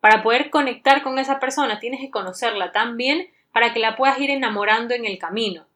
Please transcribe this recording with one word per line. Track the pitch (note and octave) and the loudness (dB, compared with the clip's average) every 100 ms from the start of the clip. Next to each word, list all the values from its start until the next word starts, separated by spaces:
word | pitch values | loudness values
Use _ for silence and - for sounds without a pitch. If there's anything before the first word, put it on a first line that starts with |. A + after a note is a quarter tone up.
Para | G#3+ G#3+ | 6 4
poder | A3 A#3+ - | 4 0 2
conectar | D#4 C#4 A#3 - C#4 | 0 0 0 4 4
con | C#4 C4 | 4 -4
esa | C4+ C#4 | -2 -2
persona | C4 C4 C4+ G#3 | -2 0 0 -2
tienes | A#3 C4 | -6 -8
que | C4+ | -8
conocerla | A3 F#3 F#3 A#3 G#3 F3+ | -6 -8 -4 -4 -2 -2
tan | G#3 A#3 A#3 | -2 -2 -2
bien | B3+ D#4 F#4 _ _ | -2 -2 -4 _ _
para | A#3 A#3 | 2 2
que | A3+ | 2
la | A3 A3 | -2 2
puedas | C4 C4 | 0 2
ir | C#4 | -2
enamorando | C#4 B3 G#3 G#3 A3 A#3 | -2 -2 -2 2 0 0
en | B3 | -4
el | A3+ F#3+ | -4 -6
camino | E3 G3+ A3 E3+ - | -6 -4 -4 -6 -14